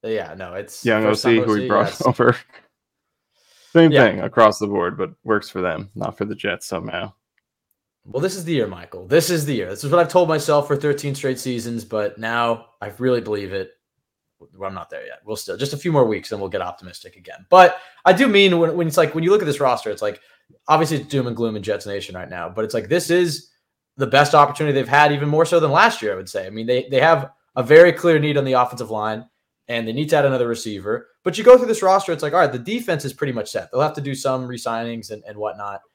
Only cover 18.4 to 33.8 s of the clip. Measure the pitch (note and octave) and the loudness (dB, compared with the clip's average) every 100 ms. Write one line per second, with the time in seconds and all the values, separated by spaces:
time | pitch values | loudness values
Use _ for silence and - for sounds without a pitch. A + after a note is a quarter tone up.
18.4 | G3 E3+ E3 E3 E3 D3+ D#3 D#3 E3+ G#3 | 4 4 2 0 0 2 0 0 0 2
19.4 | D#3 C#3+ C#3 A#2 A2 G2+ G#2+ G2+ _ _ | 0 0 0 0 -4 -6 -6 -6 _ _
20.4 | _ _ - D#3 D#3 D3+ - C#3 B2 A2+ | _ _ 0 2 2 -2 -2 -4 -4 -4
21.4 | A2+ G#2+ G2 G2+ G#2 G2+ F#2+ F#2 F2 F2+ | -4 -4 -6 -6 -6 -10 -10 -14 -12 -10
22.4 | E2+ F#2+ A2 A#2 G2 E3+ E3+ F3 F3 C#3+ | -10 -6 -6 -6 -2 -4 0 0 0 -4
23.4 | _ _ _ _ _ - C3+ C3+ C#3+ D3+ | _ _ _ _ _ -8 0 2 6 6
24.4 | D3 D3 D3+ C#3 A#2+ C#3+ D3+ D3 D3 D3+ | 4 2 -2 -2 2 4 4 2 0 0
25.4 | E3 E3+ D#3 D3 A3+ A#3 G#2 F#2+ F#2+ G#2 | 2 2 2 4 2 2 -6 -6 -8 -10
26.4 | F#2+ G#2+ A2+ B2 B2+ C3+ D#3 E3 C#3 _ | -8 -10 -2 -2 0 2 4 2 -2 _
27.4 | _ - A#2+ D3+ F3 E3 E3+ D#3 D3+ C#3+ | _ -8 6 8 8 6 2 2 2 -2
28.4 | C3+ B2+ B2 A#2 A2 G#2+ G#2+ A2 A#2 _ | 0 2 0 -4 -8 -6 -6 -6 -12 _
29.4 | _ _ _ A#2 A2+ A#2 D3+ D#3 C#3 B2+ | _ _ _ -6 -6 -6 0 2 2 0
30.4 | A#2+ A#2 A2+ G#2 G2 A#2 - _ - F#3+ | -2 -4 -8 -10 -6 -8 -8 _ -8 2
31.4 | A3 B3+ A#3+ A3 F#3+ F#3+ F#3+ D#3 D3+ E3 | 6 8 6 0 2 2 0 -6 -2 0
32.4 | D3+ B2 A#2+ A#3 A#3 D#3+ C#3+ C#3 D3 A#2+ | 0 -2 -8 -8 -4 -6 -6 -8 -6 -6
33.4 | G#2 A2 F#2 B2 | -8 -8 -6 -2